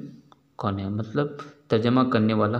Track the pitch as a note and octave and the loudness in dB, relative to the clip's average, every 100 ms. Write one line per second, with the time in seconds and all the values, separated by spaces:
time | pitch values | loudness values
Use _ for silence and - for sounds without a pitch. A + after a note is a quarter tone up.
0 | - - _ _ _ - G#2+ G2 G2 G#2 | -12 -18 _ _ _ -8 -4 -4 -4 -6
1 | A2 C#3 C#3+ - - - _ A#2 A#2 B2+ | -4 -4 -4 -6 -16 -20 _ 0 4 4
2 | B2+ A#2 G#2+ A2 G#2 A#2 | 4 2 2 2 2 0